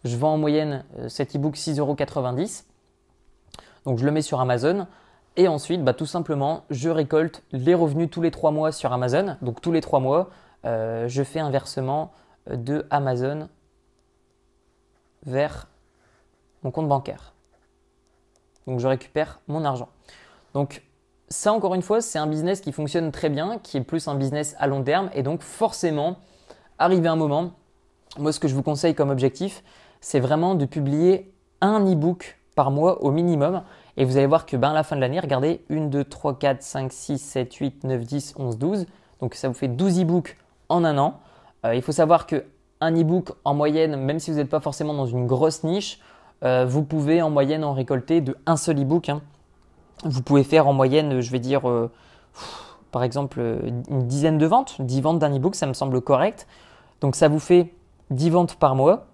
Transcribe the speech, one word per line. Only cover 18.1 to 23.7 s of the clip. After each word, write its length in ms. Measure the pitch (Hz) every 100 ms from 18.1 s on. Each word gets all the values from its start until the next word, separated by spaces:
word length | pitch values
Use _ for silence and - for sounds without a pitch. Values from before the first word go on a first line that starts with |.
| _ _ _ _ _ -
Donc 140 | 127
je 80 | 127
récupère 520 | 131 - 156 156 - -
mon 160 | 151
argent. 260 | 151 127 120 _ _ - - _ _ 139
Donc 280 | 139 - _ _ _ _ _
ça, 240 | - 208
encore 220 | 214 196 185
une 80 |
fois, 180 | 175 220
c'est 160 | 226 160
un 80 | 151
business 360 | 156 170 196
qui 100 | 175
fonctionne 400 | 139 151 175 160
très 180 | - 156
bien, 300 | 143 175 226
qui 160 | -